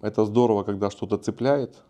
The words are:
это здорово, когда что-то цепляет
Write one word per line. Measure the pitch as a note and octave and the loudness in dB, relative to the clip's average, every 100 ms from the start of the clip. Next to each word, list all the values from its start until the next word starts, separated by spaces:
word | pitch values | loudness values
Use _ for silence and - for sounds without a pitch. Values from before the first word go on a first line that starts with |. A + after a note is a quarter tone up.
это | G#2+ G#2+ | -4 0
здорово, | G#2+ A2 A#2+ G#2 | 2 4 4 2
когда | G2 G2 G2 | 0 -2 -4
что-то | - G2 G2+ | -4 -4 -4
цепляет | - G#2 B2 C#3+ A#2+ - _ | -4 -4 0 0 -2 -10 _